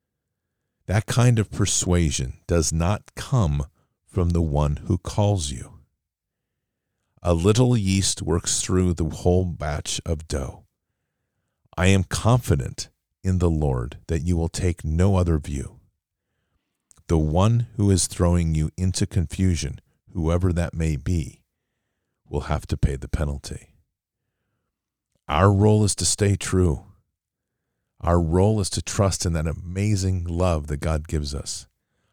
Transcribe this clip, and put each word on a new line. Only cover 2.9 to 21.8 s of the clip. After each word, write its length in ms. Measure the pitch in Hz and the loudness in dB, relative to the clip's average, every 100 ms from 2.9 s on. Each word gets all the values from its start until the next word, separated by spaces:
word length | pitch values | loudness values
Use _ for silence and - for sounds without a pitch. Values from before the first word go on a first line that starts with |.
| 104 - - | -2 -6 -14
come 500 | - 127 87 71 73 _ _ _ _ | -2 0 2 0 -4 _ _ _ _
from 240 | - 85 | -2 0
the 120 | 85 | 2
one 360 | 80 71 73 76 - | 0 0 0 -2 -2
who 140 | 92 | -4
calls 520 | - - 104 101 73 | -2 0 0 0 -4
you. 220 | 62 - - _ _ _ _ _ _ _ _ _ _ _ _ _ _ | -8 -14 -20 _ _ _ _ _ _ _ _ _ _ _ _ _ _
A 100 | - | 0
little 420 | 85 95 110 123 120 | 2 4 4 4 2
yeast 460 | 95 95 90 - | 2 2 0 -4
works 400 | 90 82 - - | -2 -2 -2 -4
through 320 | - 92 90 | 0 0 2
the 100 | 82 | 0
whole 400 | 80 - 90 90 | -2 -2 2 2
batch 560 | 92 78 73 73 - - - | 0 -4 -6 -6 -6 -8 -4
of 220 | 76 80 | -6 -4
dough. 360 | 73 64 - _ _ _ _ _ _ _ _ _ _ _ - | -6 -8 -12 _ _ _ _ _ _ _ _ _ _ _ 0
I 120 | 92 | 4
am 160 | 98 | 4
confident 840 | - - 113 123 - 71 - - - _ _ _ | 2 0 2 2 2 0 -2 -10 -14 _ _ _
in 160 | 95 92 | -2 0
the 100 | 87 | 2
Lord 480 | 78 76 62 58 - - | 2 0 -2 -4 -10 -6
that 160 | 82 | -4
you 160 | 82 85 | 0 0
will 100 | 80 | -2
take 380 | - 90 82 80 | -2 -4 -2 -2
no 320 | 80 95 95 | 2 4 4
other 220 | 85 80 | 2 0
view. 400 | 69 71 64 - _ _ _ _ _ _ _ _ _ _ _ _ - | -2 -8 -10 -14 _ _ _ _ _ _ _ _ _ _ _ _ -2
The 100 | 82 | 0
one 500 | 78 80 104 117 120 - | 2 2 2 2 -2 0
who 140 | 101 | 2
is 160 | 92 - | 2 0
throwing 480 | - 87 87 82 78 | 0 2 2 2 0
you 140 | 76 - | -2 -2
into 300 | 92 - 101 | -4 -2 -2
confusion, 760 | 95 78 - 92 78 71 71 _ _ _ | -2 -4 0 0 0 -4 -10 _ _ _
whoever 400 | - 80 87 92 | -4 -2 0 0
that 220 | 85 85 80 | 0 -2 -2
may 200 | 80 71 | -2 -2
be, 460 | 82 87 69 - _ _ _ _ | -2 -4 -4 -12 _ _ _ _